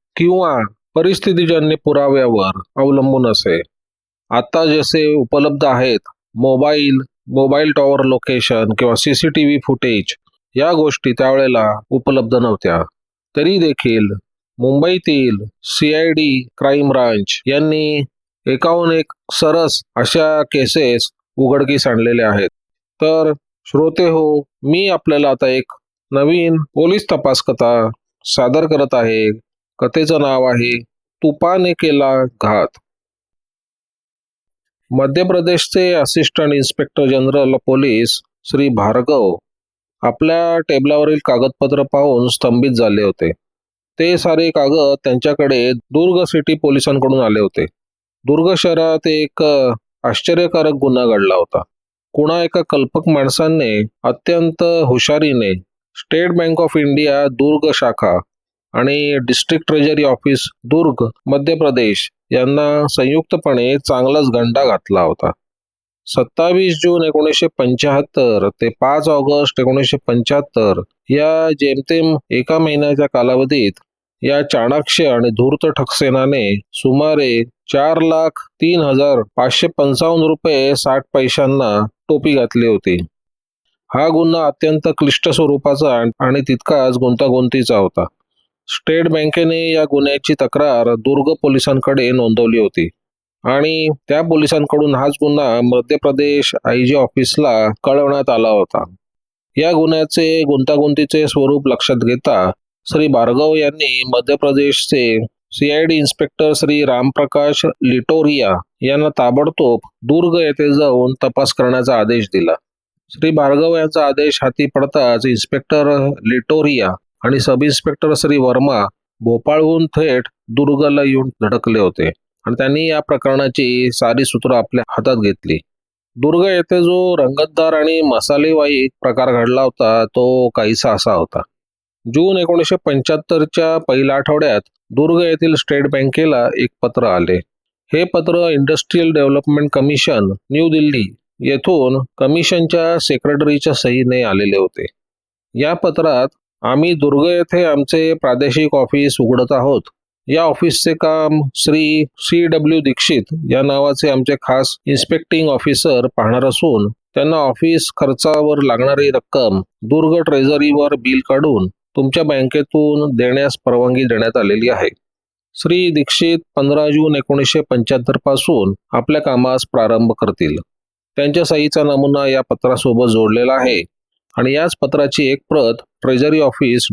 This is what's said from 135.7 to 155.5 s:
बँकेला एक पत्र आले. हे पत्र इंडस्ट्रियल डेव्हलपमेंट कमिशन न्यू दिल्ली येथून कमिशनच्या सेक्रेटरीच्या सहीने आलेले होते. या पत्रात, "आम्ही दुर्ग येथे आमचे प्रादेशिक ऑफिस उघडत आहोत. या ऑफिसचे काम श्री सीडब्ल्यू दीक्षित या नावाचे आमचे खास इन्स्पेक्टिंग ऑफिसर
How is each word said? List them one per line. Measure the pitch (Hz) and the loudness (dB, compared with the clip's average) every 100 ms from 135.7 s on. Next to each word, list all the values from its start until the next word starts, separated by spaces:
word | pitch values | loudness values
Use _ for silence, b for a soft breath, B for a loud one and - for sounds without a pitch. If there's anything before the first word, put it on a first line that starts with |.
| 143 147 | -2 0
बँकेला | 143 135 139 160 131 120 - | 0 0 0 2 2 0 0
एक | 123 _ | -4 _
पत्र | 117 - | -4 0
आले. | 117 90 87 92 - _ _ _ _ | 0 0 0 -2 -4 _ _ _ _
हे | 156 | -2
पत्र | 175 175 165 170 170 | 0 -2 0 0 2
इंडस्ट्रियल | 147 139 156 - 175 165 | 0 0 -2 -2 0 2
डेव्हलपमेंट | 156 139 139 151 147 147 | 2 2 0 0 0 0
कमिशन | 139 139 143 - 123 98 98 - | 0 0 0 0 0 0 -4 -4
न्यू | 143 165 | 0 2
दिल्ली | 156 151 135 98 - _ - | 2 2 0 -4 -8 _ -6
येथून | 127 139 190 170 131 135 127 - | -2 -2 0 2 2 0 -4 -2
कमिशनच्या | 135 160 160 180 165 170 165 170 | 0 0 0 0 0 0 0 -2
सेक्रेटरीच्या | - 135 143 143 151 147 160 | -2 -2 -2 0 0 0 0
सहीने | 135 127 127 127 127 | -2 0 0 0 0
आलेले | 117 98 101 98 | 0 0 0 0
होते. | 95 - - _ _ _ _ _ _ | 0 -4 -12 _ _ _ _ _ _
या | 120 147 | -4 -2
पत्रात, | 175 180 156 160 127 135 _ _ _ | -2 -2 0 0 0 -2 _ _ _
"आम्ही | 120 135 170 | -2 0 0
दुर्ग | 165 143 143 165 | 0 0 2 2
येथे | 175 165 175 | 0 0 0
आमचे | 170 143 135 160 160 | 0 0 0 0 0
प्रादेशिक | 160 - 127 143 135 151 139 | 0 0 0 0 0 0 0
ऑफिस | 123 143 143 - | 0 0 0 0
उघडत | 120 123 123 | 0 2 2
आहोत. | 135 131 131 - _ _ _ - | 0 0 -2 -4 _ _ _ -4
या | 151 | 0
ऑफिसचे | 165 135 170 - 170 | 0 0 0 0 -2
काम | 160 160 156 156 156 139 - | 0 0 0 0 0 -2 -2
श्री | - 156 151 156 147 - | 0 2 2 0 -2 -6
सीडब्ल्यू | - 170 170 160 151 160 | -2 0 2 2 2 2
दीक्षित | 139 127 - 143 98 160 139 | 0 -2 0 -2 -2 -6 -2
या | 127 | 0
नावाचे | 139 139 143 139 151 | 0 0 0 0 0
आमचे | 135 131 139 | 0 0 -2
खास | - 131 127 - - | 0 0 -2 -4 -2
इन्स्पेक्टिंग | 135 - 160 - 160 | -2 0 -4 -2 0
ऑफिसर | 156 | 0